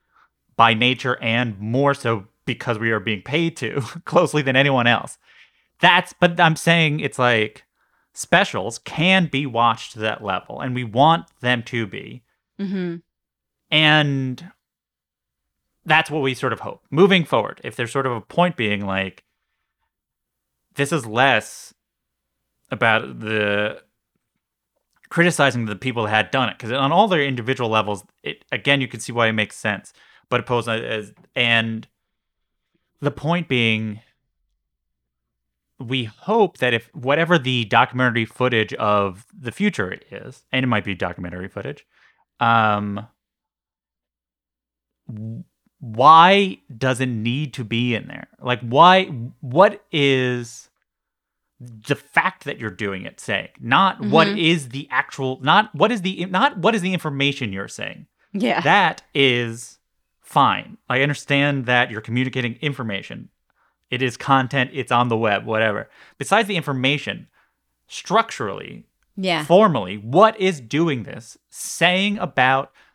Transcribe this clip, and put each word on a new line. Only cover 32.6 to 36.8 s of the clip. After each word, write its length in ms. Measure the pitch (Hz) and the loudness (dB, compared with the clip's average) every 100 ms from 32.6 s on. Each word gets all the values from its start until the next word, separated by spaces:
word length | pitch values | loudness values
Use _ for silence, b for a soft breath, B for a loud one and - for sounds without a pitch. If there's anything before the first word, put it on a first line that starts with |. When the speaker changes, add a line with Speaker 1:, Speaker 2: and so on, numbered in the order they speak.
| _ _ _ _ | _ _ _ _
Speaker 1:
the 100 | 143 | -6
point 360 | 139 147 175 165 | -4 -2 -2 0
being, 520 | 127 117 110 110 107 - _ _ _ _ _ _ _ _ _ _ _ _ _ _ _ _ _ | 2 2 0 -4 -10 -16 _ _ _ _ _ _ _ _ _ _ _ _ _ _ _ _ _
we 260 | 117 131 | -6 -4
hope 540 | 113 - - 226 196 - | -6 -8 -2 2 2 2
that 140 | 127 | 0
if 140 | 117 | 0